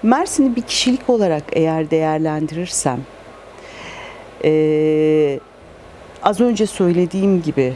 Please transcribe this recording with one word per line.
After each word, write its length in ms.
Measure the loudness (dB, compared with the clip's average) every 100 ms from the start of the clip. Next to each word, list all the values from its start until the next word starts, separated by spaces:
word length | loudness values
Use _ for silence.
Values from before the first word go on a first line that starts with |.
Mersin'i 520 | 2 2 0 2 2 0
bir 60 |
kişilik 480 | -4 -2 0 0 2
olarak 340 | 2 2 0 -2
eğer 380 | 0 0 0 0
değerlendirirsem, 1080 | 0 0 0 -2 -2 -4 -6 -6 -4 -2 -4 -8 -18 -20 -20 -20 -20 -20 -18 -16 -16 -16 -18 -20 -2
eee, 960 | 0 2 2 2 2 2 2 2 0 -2 -10 -20 -20 -20 -20 -20 -20 -2
az 180 | -2 2
önce 240 | 0 2 -2
söylediğim 760 | 2 2 2 0 0 2 2
gibi 320 | 0 -2 -2